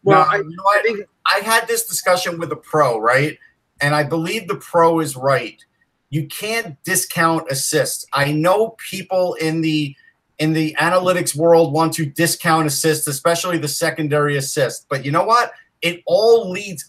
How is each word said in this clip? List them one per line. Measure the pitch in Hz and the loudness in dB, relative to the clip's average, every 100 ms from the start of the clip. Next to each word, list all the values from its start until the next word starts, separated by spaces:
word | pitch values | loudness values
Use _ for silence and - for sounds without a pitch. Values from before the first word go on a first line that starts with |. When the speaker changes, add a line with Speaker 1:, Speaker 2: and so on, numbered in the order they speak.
Speaker 1:
Well, | 196 196 | 2 4
Speaker 2:
No, | - | 4
Speaker 1:
I, | 202 | 0
Speaker 2:
you | 156 170 | -4 -4
know | |
what? | 196 202 | 0 2
Speaker 1:
I | |
think | 214 208 202 _ - | 2 -2 -8 _ -2
Speaker 2:
I | 196 | -2
had | 214 226 233 | 0 0 0
this | 226 - | -4 -4
discussion | - - 180 185 170 | -4 0 0 0 -6
with | 160 | -6
a | - | -8
pro, | - 156 135 113 | -2 2 2 2
right? | 113 131 151 - _ _ _ _ | 2 2 0 -4 _ _ _ _
And | 143 | 0
I | 151 | 0
believe | 143 165 170 220 180 | 0 -2 -2 -4 -6
the | - | -8
pro | - 170 165 165 | -2 4 4 4
is | 151 131 | -2 -2
right. | 135 127 107 - _ _ _ _ _ | 0 0 -2 -12 _ _ _ _ _
You | 147 139 | -6 -6
can't | - 208 233 220 139 | -8 -6 -6 -6 -10
discount | - 175 - 175 165 160 - | -4 -4 -2 0 2 2 -2
assists. | 139 - 151 120 - - | -4 -2 0 0 -4 -6
I | 139 143 | -2 0
know | 151 175 202 220 - - | 2 2 2 0 -4 -12
people | 190 175 185 180 | -12 -4 0 0
in | 156 160 160 | -2 -2 -2
the, | 160 151 143 139 _ _ _ - | 0 0 -2 -8 _ _ _ -4
in | 156 | 0
the | 160 156 147 | 0 0 0
analytics | 165 180 180 175 170 | 2 4 4 2 -2
world | 139 170 165 160 | 0 4 4 4
want | 151 160 | 2 0
to | - 147 | 0 -4
discount | - 170 - 170 160 151 | -2 -2 0 0 0 0
assists, | 139 160 151 151 | 0 0 0 -2
especially | 139 170 165 180 165 | -4 -2 0 -2 -4
the | 147 | -4
secondary | - 165 156 151 147 147 143 | -4 -4 -2 -2 0 0 -2
assist. | 139 - 123 - - | -4 -2 -2 -4 -8
But | 139 | -6
you | 139 | -2
know | 160 | 0
what? | 202 240 - - _ _ | 2 2 2 -6 _ _
It | 170 170 - | -6 -4 0
all | 180 220 233 185 | 2 6 4 2
leads | 185 202 170 | -6 -8 -12